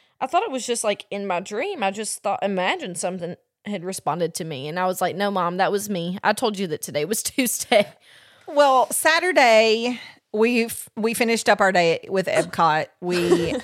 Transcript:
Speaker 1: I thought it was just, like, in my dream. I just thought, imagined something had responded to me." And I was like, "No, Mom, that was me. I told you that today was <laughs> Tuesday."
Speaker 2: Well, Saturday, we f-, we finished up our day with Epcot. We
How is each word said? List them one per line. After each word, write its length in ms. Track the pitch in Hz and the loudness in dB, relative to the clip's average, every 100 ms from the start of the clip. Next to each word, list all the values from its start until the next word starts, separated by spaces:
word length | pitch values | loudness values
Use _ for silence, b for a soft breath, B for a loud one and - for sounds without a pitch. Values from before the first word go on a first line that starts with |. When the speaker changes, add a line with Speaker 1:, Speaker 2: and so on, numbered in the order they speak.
| b b | b b
Speaker 1:
I 60 | 262 | -2
thought 160 | 339 | -2
it 80 | 453 | -2
was 140 | 262 208 | -4 -4
just, 180 | 233 | -4
like, 220 | 220 202 - | -2 -4 -6
in 160 | 202 202 | -8 -4
my 140 | 175 | -4
dream. 420 | 196 208 370 370 | -4 -6 -6 -4
I 80 | 196 | -4
just 320 | 202 208 - | -4 -6 -6
thought, 180 | 202 196 | -4 -2
imagined 560 | 196 190 185 370 240 175 | -2 -2 -2 -2 -6 -6
something 380 | 185 185 170 - _ _ - | -6 -6 -8 -12 _ _ -10
had 180 | 202 | -8
responded 500 | 175 190 - 160 170 - | -8 -8 -4 -2 -2 -4
to 100 | 165 | -8
me." 220 | 139 147 | -8 -8
And 120 | 175 | -4
I 60 | 185 | -2
was 140 | 185 | -2
like, 140 | 180 147 | -2 -2
"No, 140 | 202 | -2
Mom, 280 | 196 175 180 | 0 -2 0
that 140 | 175 | 0
was 180 | 202 208 | 0 -2
me. 280 | 190 170 190 | -4 -4 -2
I 100 | 196 | 0
told 240 | 214 240 196 | 0 0 -2
you 80 | 190 | -4
that 140 | 151 | -6
today 220 | - 147 156 | -6 -4 -2
was 160 | 220 | -4
<laughs> 80 | - | -4
Tuesday." 560 | - 247 - - 220 202 - b b b b b | -2 -2 -2 2 2 2 -4 b b b b b
Speaker 2:
Well, 400 | 294 285 262 226 | 4 6 6 2
Saturday, 1080 | - 320 330 359 302 247 220 226 220 240 240 B B _ | 2 2 2 2 4 6 8 6 4 0 -6 B B _
we 340 | 214 226 240 233 | 0 2 2 0
f-, 220 | - - - | -4 -12 -4
we 180 | 220 233 | -2 0
finished 340 | 233 226 - | 0 2 2
up 100 | 202 | 4
our 100 | 196 | 4
day 340 | 185 170 165 - | 4 4 2 -2
with 200 | 190 180 | -2 0
Epcot. 600 | 151 170 - 165 156 147 - | 0 0 2 2 2 -2 -6
We 540 | 175 180 175 175 165 247 | -4 0 2 2 2 -4